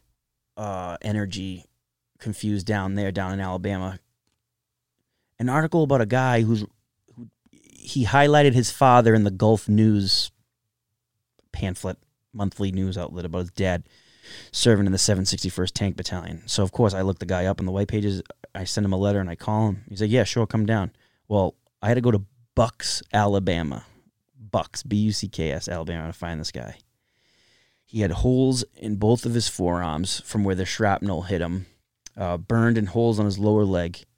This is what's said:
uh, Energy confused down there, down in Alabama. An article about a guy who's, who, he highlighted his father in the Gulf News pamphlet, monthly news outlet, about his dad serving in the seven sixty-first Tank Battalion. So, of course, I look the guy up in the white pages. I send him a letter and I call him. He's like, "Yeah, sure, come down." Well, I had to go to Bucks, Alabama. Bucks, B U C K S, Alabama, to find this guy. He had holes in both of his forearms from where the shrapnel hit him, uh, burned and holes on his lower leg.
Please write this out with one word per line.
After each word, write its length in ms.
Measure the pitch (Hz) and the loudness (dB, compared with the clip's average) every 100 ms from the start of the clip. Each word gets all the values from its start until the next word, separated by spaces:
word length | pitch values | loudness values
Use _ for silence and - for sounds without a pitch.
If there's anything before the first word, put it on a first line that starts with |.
| _ _ _ _ _ - | _ _ _ _ _ -12
uh, 400 | 104 95 90 85 | -10 -8 -10 -8
Energy 640 | 107 104 101 92 95 92 - _ _ _ _ _ | -4 -4 -4 -6 -10 -10 -16 _ _ _ _ _
confused 480 | 113 101 104 101 95 | -10 -6 -4 -4 -2
down 300 | 104 95 101 | -2 -2 -4
there, 160 | 98 | -4
down 220 | 95 92 | -4 -4
in 60 | 98 | -4
Alabama. 600 | 95 92 98 98 92 95 _ _ _ _ _ _ _ _ _ _ _ _ _ - | -6 -6 -4 -4 -6 -10 _ _ _ _ _ _ _ _ _ _ _ _ _ -6
An 120 | 123 | -2
article 340 | 139 156 175 | 0 2 2
about 180 | 147 139 | 4 2
a 40 | 107 | 2
guy 360 | 123 131 120 | 2 2 2
who's, 240 | 110 113 104 _ _ _ _ - | 2 0 -4 _ _ _ _ -20
who, 140 | 120 _ _ | -20 _ _
he 540 | _ _ - - 143 104 | _ _ -20 -6 -2 2
highlighted 480 | 135 147 147 143 | 6 6 8 8
his 180 | 123 113 | 6 2
father 420 | - 135 123 113 | 4 6 8 8
in 100 | 110 | 6
the 80 | 104 | 4
Gulf 380 | 95 107 110 - | 2 4 4 4
News 600 | 104 110 104 98 - - - _ _ _ _ _ _ _ _ _ _ _ | 4 6 4 2 0 -2 -10 _ _ _ _ _ _ _ _ _ _ _
pamphlet, 460 | - 98 95 95 - _ _ _ | -6 -6 -4 -8 -10 _ _ _
monthly 380 | 104 98 - 98 | -6 -4 -2 -2
news 260 | 95 95 87 | -2 -2 -4
outlet, 280 | 87 90 87 | -6 -8 -6
about 140 | 90 | -6
his 120 | 90 | -6
dad 320 | - 95 87 - _ _ _ - - - | -2 -2 -2 -6 _ _ _ -20 -20 -12
serving 340 | - 123 104 98 | 0 4 4 4
in 60 | |
the 60 | 95 | 2
seven 280 | - 98 95 | 2 2 0
sixty-first 500 | - - 90 90 - | -4 -4 -4 -4 -2
Tank 220 | 98 90 | -4 -4
Battalion. 460 | 90 92 85 85 - | -8 -8 -10 -12 -6
So, 160 | - | -2
of 100 | 95 | 0
course, 220 | - 113 | 2 0
I 80 | 95 | 2
look 180 | 95 92 | -2 -4
the 60 | 87 | -4
guy 200 | 92 92 | -2 -2
up 140 | 98 | -2
in 60 | 95 | -4
the 60 | |
white 160 | 95 101 | -2 -2
pages. 340 | 107 104 95 - - - | -2 -2 -4 -8 -18 -18
I 120 | - 92 | -12 -6
send 200 | - 101 | -2 0
him 80 | |
a 40 | 95 | 0
letter 220 | 101 101 | 0 0
and 100 | 92 | -2
I 60 | 82 | -6
call 340 | - 107 110 | -4 0 0
him. 140 | 95 - | -2 -8
He's 120 | 98 | -6
like, 100 | 107 | 0
"Yeah, 120 | 123 | 2
sure, 220 | 104 - 110 | 2 0 0
come 200 | 113 104 | 0 0
down." 260 | 113 92 - _ _ - | 0 -2 -8 _ _ -4
Well, 280 | 104 92 - _ _ | 0 0 -4 _ _
I 60 | 104 | 0
had 80 | 120 | 2
to 60 | |
go 100 | 123 | 4
to 120 | 104 98 _ _ | 2 0 _ _
Bucks, 480 | - 117 - - - - | -2 0 -2 -6 -8 -2
Alabama. 720 | 107 101 98 95 85 80 60 - _ _ _ _ 135 | 2 2 2 0 -2 -2 -6 -12 _ _ _ _ _
Bucks, 460 | 107 104 - - | -6 -4 -4 -10
B 140 | - 104 | -4 0
U 140 | 107 | 0
C 160 | 107 95 | -2 -6
K 220 | - 80 | -6 -4
S, 180 | 69 - | -4 -6
Alabama, 380 | 87 82 85 80 | -8 -6 -8 -8
to 60 | |
find 260 | 82 85 80 | -10 -10 -8
this 120 | 73 | -8
guy. 260 | - 57 - _ _ _ _ _ _ _ _ _ _ _ | -10 -12 -16 _ _ _ _ _ _ _ _ _ _ _
He 160 | 113 | -2
had 100 | 98 | 0
holes 540 | 80 127 127 131 127 - _ | 0 2 4 2 0 -4 _
in 220 | 107 101 | -6 0
both 280 | 107 120 120 | 2 2 2
of 80 | |
his 140 | 117 104 | -2 -2
forearms 720 | - 90 87 87 78 92 - - | -2 -2 0 -2 -4 -4 -6 -6
from 180 | 110 | -2
where 120 | 98 92 | 0 -2
the 100 | 92 | -4
shrapnel 580 | - 107 98 101 85 | -2 0 0 -2 -4
hit 180 | 92 95 | -4 -4
him, 260 | 85 92 92 _ _ _ - - | -2 -6 -8 _ _ _ -20 -8
uh, 200 | 92 87 | -6 -6
burned 400 | 95 117 117 113 | -2 2 2 2
and 120 | 101 | 0
holes 300 | 117 117 107 | 0 2 2
on 60 | 104 | 0
his 140 | 98 | 0
lower 240 | 104 107 | 2 4
leg. 400 | 101 90 85 90 - | 4 0 -2 -8 -18